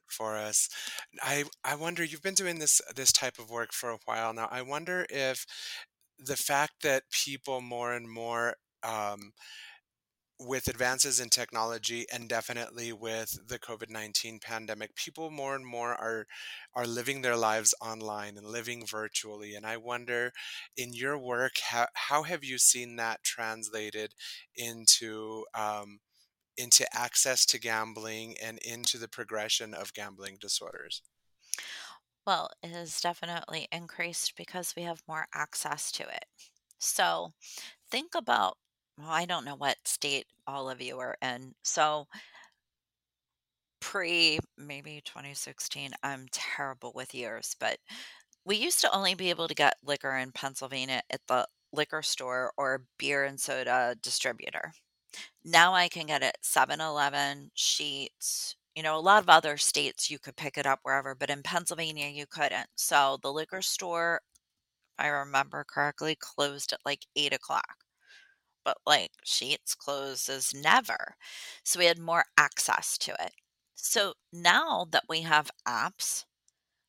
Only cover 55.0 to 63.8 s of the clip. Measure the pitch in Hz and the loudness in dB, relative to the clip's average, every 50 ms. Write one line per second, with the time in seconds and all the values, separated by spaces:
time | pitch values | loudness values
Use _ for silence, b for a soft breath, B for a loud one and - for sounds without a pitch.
55 | _ _ B B B B B B - 165 165 165 170 180 185 180 180 175 - 170 | _ _ B B B B B B -2 8 10 10 10 10 10 6 6 4 2 -4
56 | 156 151 151 139 135 120 - - - - - 147 131 139 147 156 160 160 147 147 | -2 0 2 2 2 2 0 0 -2 2 6 6 6 4 4 -2 -2 -2 0 2
57 | 143 143 139 143 143 139 143 143 143 - - - - - - - 151 147 139 139 | 2 2 2 2 0 0 -2 -4 -10 -10 -4 0 2 2 2 0 -2 -4 -4 -6
58 | 135 - _ - - - - - - - - _ _ _ - 156 156 156 156 160 | -8 -10 _ -6 -4 -4 -4 -4 -4 -6 -8 _ _ _ -10 -4 0 0 0 4
59 | 160 190 202 214 185 180 160 165 - 156 147 147 - - - 156 143 131 - - | 8 10 10 10 12 12 12 12 12 8 0 2 2 2 4 2 0 0 0 -2
60 | - - 147 139 - 143 131 - 156 139 - 151 143 139 135 - - 135 135 139 | -2 -2 -4 -6 -12 -14 -10 -8 -8 -6 -2 0 2 2 2 2 2 2 2 2
61 | 131 135 135 131 139 139 143 143 139 - 180 170 175 - 175 156 165 160 156 151 | 2 -2 -4 -4 -2 -2 -2 -2 -2 -2 -2 0 0 -2 -4 -2 -4 -4 -4 -6
62 | 143 143 143 147 147 - - 160 147 - - 123 123 - - - - - 165 143 | -6 -6 -6 -8 -10 -8 -2 0 0 2 2 0 -6 -6 -6 -4 0 4 6 6
63 | 139 139 135 135 - 139 139 156 160 - 185 190 185 - - - | 6 6 4 0 -2 -4 -2 -4 -4 -4 -4 -4 -2 -2 -2 -2